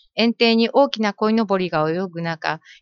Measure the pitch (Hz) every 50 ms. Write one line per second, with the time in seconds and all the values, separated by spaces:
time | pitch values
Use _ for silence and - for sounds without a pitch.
0 | _ _ - - 220 233 226 - 233 233 226 226 233 220 - 269 285 277 - 214
1 | 220 208 202 - 220 214 220 226 226 185 196 190 185 170 - 156 156 156 160 180
2 | 196 185 165 165 170 165 165 160 - 156 151 160 _ - - -